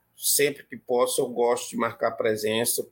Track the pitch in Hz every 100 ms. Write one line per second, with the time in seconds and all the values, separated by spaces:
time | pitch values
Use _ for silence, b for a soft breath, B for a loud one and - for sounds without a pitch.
0 | _ - - - 147 139 - 117 - 123
1 | 127 - 127 117 117 120 - 117 117 -
2 | 113 - 113 107 107 110 117 - -